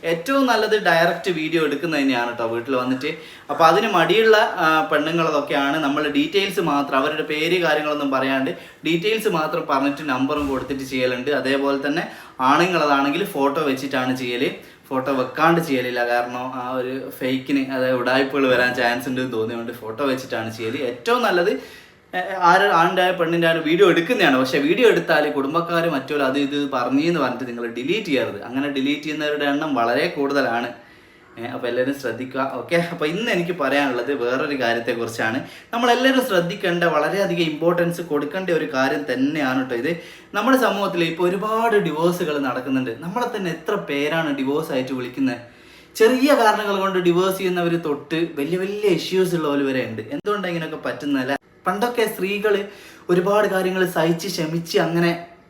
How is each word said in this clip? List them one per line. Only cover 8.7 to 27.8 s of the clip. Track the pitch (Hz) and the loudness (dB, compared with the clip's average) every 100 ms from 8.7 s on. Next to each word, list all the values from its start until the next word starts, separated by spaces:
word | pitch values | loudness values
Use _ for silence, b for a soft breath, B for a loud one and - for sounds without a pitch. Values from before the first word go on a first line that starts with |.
| B 156 | B -2
ഡീറ്റെയിൽസ് | 170 214 220 214 170 | 0 0 0 0 0
മാത്രം | 156 165 151 | -2 -4 0
പറഞ്ഞിട്ട് | 139 139 143 151 | 0 0 -2 -4
നമ്പറും | 127 139 147 143 | -2 0 -2 -2
കൊടുത്തിട്ട് | 131 - 139 135 | -2 -4 -8 -4
ചെയ്യലുണ്ട്. | 131 127 123 131 139 | -2 0 -2 -2 -2
അതേപോലെ | 131 139 139 139 143 | 0 0 0 0 -2
തന്നെ | 156 - B B B 127 | -4 -4 B B B 2
ആണുങ്ങളതാണെങ്കിൽ | 147 175 170 151 139 139 160 160 147 | 4 4 2 2 4 2 0 -2 0
ഫോട്ടോ | 139 151 147 | 0 2 0
വെച്ചിട്ടാണ് | 131 139 131 127 131 | -2 -2 -2 -2 -2
ചെയ്യൽ, | 123 120 156 - B B - | -2 -2 -2 -4 B B -6
ഫോട്ടോ | 135 139 135 | -4 -2 -2
വെക്കാണ്ട് | 127 - 156 170 160 | -2 2 4 4 2
ചെയ്യലില്ല. | 131 123 123 120 | -2 0 -2 0
കാരണം | 120 120 123 127 127 123 | 0 0 -6 -8 -8 -6
ആ | 131 | -4
ഒരു | 127 131 131 - | -4 -6 -10 -6
ഫേക്കിന്, | 131 131 131 139 131 131 | -4 -4 0 0 0 0
അതായത് | 127 127 | 0 2
ഉടായ്പകൾ | 120 131 135 143 135 | 2 2 2 2 4
വരാൻ | 123 127 123 | 4 4 2
ചാൻസ് | 120 120 139 | 0 0 -2
ഉണ്ട് | 127 | -4
എന്ന് | 127 113 | -4 -2
തോന്നിയതുകൊണ്ട് | 110 117 117 117 | -4 -4 -8 -10
ഫോട്ടോ | 110 110 143 | -10 -4 -2
വെച്ചിട്ടാണ് | 127 - 117 110 110 | -2 -4 -6 -6 -6
ചെയ്യൽ. | 110 113 127 | -6 -4 -4
ഏറ്റവും | - - 240 220 | -4 -2 0 2
നല്ലത്, | 180 170 262 B B B B _ 180 | 2 0 -2 B B B B _ -8
ഏ, | 180 190 175 | -6 2 4
ആര് | 185 202 170 | 6 4 4
ആണിൻ്റെ | 170 180 180 | 2 4 2
ആയ | 180 | 2
പെണ്ണിൻ്റെ | 165 170 165 | 0 2 2
ആയാലും | 165 151 | 2 2
വീഡിയോ | 175 196 | 6 6
എടുക്കുന്നതാണ്. | 165 170 240 165 131 | 6 2 2 4 4
പക്ഷേ | 131 156 143 | 2 0 2
വീഡിയോ | 202 240 | 4 6
എടുത്താൽ | 175 170 151 151 139 | 4 2 2 2 0
കുടുംബക്കാർ | 135 165 165 170 165 143 | -2 -2 0 0 0 -2
മറ്റുള്ള | 131 147 131 | -2 0 0
അത് | 139 139 | 0 -2
ഇത് | 143 143 127 | -2 -2 -2
പറഞ്ഞെന്ന് | 120 135 165 170 | 0 2 2 0
പറഞ്ഞിട്ട് | 131 120 120 | 0 -2 -8
നിങ്ങൾ | 120 117 | -6 -6
ഡിലീറ്റ് | 117 | -6